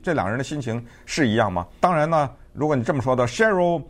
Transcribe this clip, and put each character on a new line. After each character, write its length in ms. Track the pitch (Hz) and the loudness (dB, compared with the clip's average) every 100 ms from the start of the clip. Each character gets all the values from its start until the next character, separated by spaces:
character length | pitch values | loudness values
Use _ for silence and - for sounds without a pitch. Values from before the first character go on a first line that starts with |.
这 100 | - | -4
两 160 | 143 92 | -2 -2
人 80 | 120 | -4
的 60 | |
心 180 | 135 151 | -6 -8
情 220 | 120 117 113 - - | -6 -8 -10 -18 -8
是 220 | - 127 | 0 2
一 60 | |
样 180 | 110 104 | 4 2
吗？ 140 | 90 87 - | 0 -6 -2
当 160 | 180 165 | 0 2
然 120 | 156 | 2
呢， 220 | 160 139 - - | 2 0 -6 -16
如 140 | - 151 | -4 0
果 80 | 139 | 0
你 80 | |
这 100 | 113 | 0
么 80 | 139 | -2
说 140 | 131 127 | 0 0
的， 100 | 120 | 0
Cheryl 560 | - 220 185 175 170 - | 2 2 2 2 0 -6